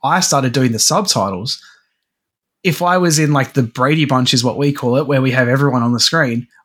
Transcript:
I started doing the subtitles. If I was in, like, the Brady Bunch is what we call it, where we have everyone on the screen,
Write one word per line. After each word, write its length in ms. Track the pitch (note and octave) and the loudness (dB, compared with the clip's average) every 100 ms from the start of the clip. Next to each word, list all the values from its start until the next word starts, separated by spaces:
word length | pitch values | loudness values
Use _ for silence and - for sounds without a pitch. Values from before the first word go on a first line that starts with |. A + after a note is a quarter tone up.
I 200 | C3+ F3 | -2 0
started 320 | F3+ D3 C3 | 0 0 0
doing 180 | B2+ B2+ | 0 0
the 80 | A2 | 0
subtitles. 800 | - E3+ G3 - G2 F#2 B2 - - - _ _ _ _ _ _ _ _ | 0 0 0 -2 -2 -4 -8 -10 -12 -20 _ _ _ _ _ _ _ _
If 180 | F#3 D#3+ | -4 -2
I 160 | F3 F#3 | 0 2
was 200 | F3 D3+ | 2 2
in, 120 | D3+ | 2
like, 200 | D3 C3 | 0 0
the 100 | - | -2
Brady 400 | A#2 - B2+ D#3+ D3 | -2 0 0 2 2
Bunch 280 | C3 B2+ | 2 2
is 100 | C3 | 0
what 140 | A#2+ A2+ | 0 -2
we 160 | C#3+ | -2
call 240 | C#3+ B2 B2+ | -2 -2 0
it, 100 | C#3+ | 0
where 140 | C#3 | 0
we 100 | C3 | 0
have 160 | B2+ A#2+ | 0 2
everyone 360 | C3+ C#3+ B2+ | 2 2 0
on 100 | A#2+ | 0
the 60 | A#2+ | 0
screen, 460 | - E3 C#3 A#2 A#2+ _ | 0 0 0 -2 -6 _